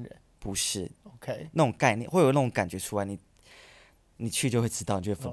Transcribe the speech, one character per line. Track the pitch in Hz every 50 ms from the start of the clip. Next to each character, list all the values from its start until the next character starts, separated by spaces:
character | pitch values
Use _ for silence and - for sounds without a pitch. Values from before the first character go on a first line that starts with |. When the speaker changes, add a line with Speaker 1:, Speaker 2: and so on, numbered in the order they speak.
Speaker 1:
人。 | 120 - - - _ _ _ _
Speaker 2:
不 | - 104 98
是。 | 98 - - - 101 90 - - _ -
Speaker 1:
OK。 | - - - - - 120 - 151 160 -
Speaker 2:
那 | 165 156
种 | 123 113 -
概 | - 131 107
念， | 110 117 -
会 | - 185
有 | 165 131
那 | 135
种 | 147 131 120
感 | - - 101 90
觉 | - 95
出 | - - 110 104
来， | 101
你， | 98 101 92 - _ _ _ - - - - - - - - - - _ _ _ _ _ -
你 | 113 117
去 | - - - 131
就 | 113 120
会 | 117 113
知 | - - -
道， | - 104 95
你 | 90
就 | 104 101
会 |
分 | - 131 -